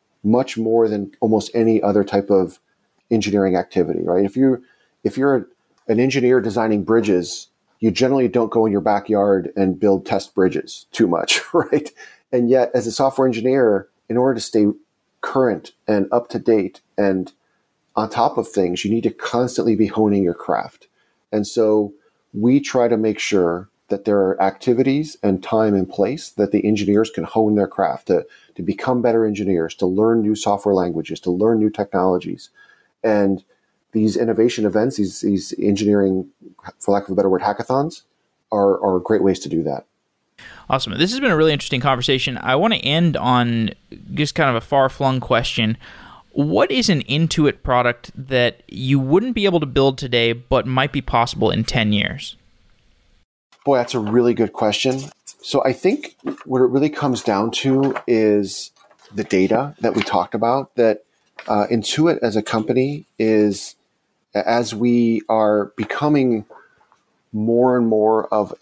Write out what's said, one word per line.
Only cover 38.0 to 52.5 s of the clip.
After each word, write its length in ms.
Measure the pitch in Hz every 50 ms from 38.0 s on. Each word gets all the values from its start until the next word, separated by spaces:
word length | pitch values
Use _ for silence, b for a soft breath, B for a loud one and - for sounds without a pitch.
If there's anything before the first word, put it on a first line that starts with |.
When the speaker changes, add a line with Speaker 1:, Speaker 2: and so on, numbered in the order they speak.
| _ _ _ _ _ _ _ _ _ _
Speaker 1:
are, 280 | 110 104 101 98 92 -
are 200 | 101 101 92 90
great 240 | - - 110 - 90
ways 160 | 98 90 -
to 80 | - 76
do 160 | 82 82 76
that. 220 | 76 67 - - _ _ _ _ _ _ _ _ _ _ B B B B B B B
Speaker 2:
Awesome. 260 | - 135 - - - -
This 120 | 160 190
has 80 | 240 269
been 140 | 277 240
a 40 | 170
really 180 | 151 160 160 147
interesting 260 | 143 - - 143 123
conversation. 580 | 135 139 131 120 123 - 135 131 - 143 123 -
I 160 | - 123 131
want 200 | 147 190 226 208
to 60 | -
end 360 | - 131 147 165 175 165 -
on 540 | - - 123 123 123 120 120 117 113 113 - - - _ _ - - - - 135
just 200 | 135 151 147 -
kind 160 | - 151 135
of 40 | 120
a 60 | 113
far-flung 580 | - - 147 139 135 131 - - 143 131 131 127
question. 600 | 123 - 127 117 120 - - - 113 110 113 B B B B B B B B B B _
What 380 | - - 143 151 175 208 277 -
is 200 | - 262 226 -
an 120 | 170 135 -
Intuit 580 | - 135 151 165 160 - 165 147 139 - -
product 500 | - 151 123 123 120 120 120 - - - -
that 480 | - 131 131 131 123 120 117 - - _ -
you 320 | - - 127 131 143 139
wouldn't 340 | 131 131 151 196 233 254 226
be 120 | 226 196
able 120 | 196 175 165
to 60 | 151
build 300 | 131 127 135 135 135 131
today, 380 | - 139 123 123 117 117 117 117
but 320 | 120 - _ 135 123 107
might 260 | 131 127 131 139 143
be 80 | - 143
possible 500 | - - - 117 120 127 - - 110 98
in 140 | 90 107 117
ten 280 | - - 123 110 107
years? 440 | 104 101 - - - 139 - - - - _ _